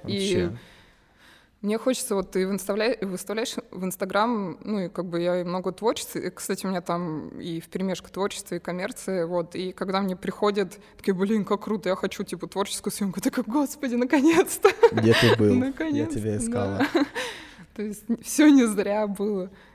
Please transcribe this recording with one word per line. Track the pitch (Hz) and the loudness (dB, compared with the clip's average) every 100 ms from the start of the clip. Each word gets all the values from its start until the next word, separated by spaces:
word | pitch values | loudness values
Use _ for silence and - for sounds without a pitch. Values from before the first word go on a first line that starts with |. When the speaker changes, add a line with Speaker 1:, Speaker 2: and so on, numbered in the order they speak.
| 180 | -4
Speaker 1:
И | |
Speaker 2:
Вообще. | 196 196 180 175 120 - - _ _ _ _ - - _ _ | -2 0 0 0 -4 -14 -20 _ _ _ _ -20 -20 _ _
Speaker 1:
мне | 202 220 | -4 -2
хочется, | 262 254 - | 0 -2 -2
вот | 196 185 | -2 -2
ты | 190 185 | -2 -2
в | |
инставля-, | 196 - 202 220 262 | -2 -4 0 0 -2
выставляешь | 202 180 - 214 269 - - | -4 -6 -6 -4 -4 -6 -10
в | 185 | -8
Instagram, | 185 - 190 196 226 226 185 - | -6 -4 -2 0 0 0 -4 -8
ну, | - 208 | -6 -4
и | 175 | -4
как | - | -6
бы | 180 170 | -4 -2
я | 175 180 | 0 0
и | |
много | 175 185 185 | -2 -4 -4
творчества, | 180 214 226 - 160 | -2 -2 -2 -6 -6
и, | - | -6
кстати, | - - 190 | -6 -6 -4
у | 190 | -4
меня | 185 | -4
там | 175 175 175 156 82 - | -4 -4 -4 -6 -10 -10
и | 175 165 | -8 -8
вперемешку | - - 190 175 - | -8 -6 -4 -6 -8
творчество, | 185 196 - - | -6 -6 -6 -8
и | 175 | -8
коммерция, | - 180 190 247 - 190 165 | -6 -6 -6 -8 -4 -4 -2
вот, | 175 170 | -2 -4
и | - 185 | -6 -8
когда | 175 190 190 | -6 -2 0
мне | 196 185 | 0 -2
приходят, | - - 208 208 190 - - - | -6 0 2 2 -2 -6 -20 -4
такие: | - | -2
«Блин, | 185 196 220 | 0 2 2
как | 190 202 | 0 -2
круто, | 202 180 180 | -2 -2 -2
я | 185 | -2
хочу, | 196 - | -2 -6
типа, | 202 175 180 | -8 -8 -6
творческую | 190 202 - 208 | -4 -4 -4 -6
съемку», | - 202 - | -2 -4 -2
такая: | 262 254 | -2 -2
«Господи, | 214 269 269 - 269 240 | 0 0 0 -2 -2 0
наконец-то!» | 254 311 285 330 - - 392 - 453 | 2 4 6 6 2 4 4 6 6
Speaker 2:
Где | - 110 | 6 6
ты | 113 117 110 | 6 6 6
был? | 104 | 6
Я | - 269 | 4 2
Speaker 1:
Наконец-то, | 269 320 294 330 285 | -2 -2 0 -2 -2
Speaker 2:
тебя | 214 208 | -2 -2
искала. | 233 240 - 202 285 | -2 -2 -2 0 0
Speaker 1:
да. | 330 285 480 494 | 0 -2 -4 -8
<laughs> | - - - 180 - | -10 -18 -20 -16 -8
То | |
есть | 214 202 - | -8 -8 -6
н-, | 226 | -6
все | - - 302 | -2 6 8
не | 277 226 | 8 6
зря | 202 196 208 208 | 2 0 0 -2
было. | 196 208 196 190 - - | -2 -2 -2 -6 -12 -20